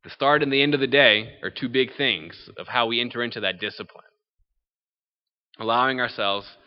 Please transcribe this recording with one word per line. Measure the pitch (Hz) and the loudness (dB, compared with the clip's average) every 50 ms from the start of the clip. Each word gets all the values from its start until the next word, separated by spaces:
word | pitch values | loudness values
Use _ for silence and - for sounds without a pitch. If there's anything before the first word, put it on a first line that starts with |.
| _ | _
The | - | -20
start | - _ 135 139 147 151 | -6 _ 2 4 4 4
and | 147 139 | 2 2
the | 135 139 139 | 2 2 2
end | 147 147 | 2 2
of | 135 | 0
the | 135 | 0
day | 127 127 143 139 117 104 107 110 - - - - | 2 4 6 8 6 6 4 0 -6 -14 -12 -12
are | 95 | -10
two | - - - 120 | -8 -6 -8 -2
big | 120 131 131 117 - | 0 0 0 0 -2
things | - 139 131 101 80 78 85 - - - - - | -4 -2 -2 -2 -4 -8 -16 -18 -20 -20 -20 -18
of | - 90 | -18 -14
how | - - 123 117 | -4 -2 -2 0
we | 113 120 117 | 0 -2 -4
enter | 123 123 120 120 | -4 -4 -4 -6
into | 120 117 - 113 | -6 -6 -6 -4
that | 104 95 92 87 | -4 -6 -4 -4
discipline. | 107 104 - - 107 - - - _ _ _ _ _ _ _ _ _ _ _ _ _ _ _ _ _ _ _ _ _ _ _ _ _ _ _ _ _ _ - - | -8 -10 -8 -10 -16 -16 -16 -20 _ _ _ _ _ _ _ _ _ _ _ _ _ _ _ _ _ _ _ _ _ _ _ _ _ _ _ _ _ _ -16 -8
Allowing | 110 110 117 123 127 131 131 127 | -4 0 2 2 2 0 0 -2
ourselves, | 123 113 - - 104 101 98 101 98 - - _ _ | -4 -6 -4 -4 -2 -2 -2 -4 -8 -14 -20 _ _